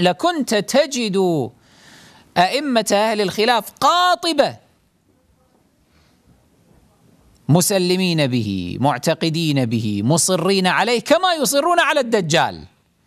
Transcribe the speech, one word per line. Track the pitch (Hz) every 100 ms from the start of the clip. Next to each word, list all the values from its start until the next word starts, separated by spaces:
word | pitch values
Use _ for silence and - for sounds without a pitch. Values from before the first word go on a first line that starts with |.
| 180
لكنت | 180 339 339 247 214
تجد | 196 262 302 254 226 190 185 160 117 - _ _ - - - - _ -
أئمة | 185 269 294 240 214
أهل | 202 220 208
الخلاف | 196 185 233 240 -
قاطبة | - 277 349 359 349 349 302 208 110 _ _ _ _ _ _ _ _ _ _ _ _ _ _ _ _ _ _ _ _ _ _ _ _ _ _ _ _ -
مسلمين | 160 175 196 180 185 185 165 139
به، | 123 107 98 90 -
معتقدين | 131 123 - 160 165 160 160 139 120
به، | 117 110 101
مصرين | 110 160 - 185 180 196 185
عليه | 147 208 240
كما | - 311 370 330
يصرون | 247 285 320 349
على | 294 302
الدجال. | 240 226 170 160 123 85 73 _ _ _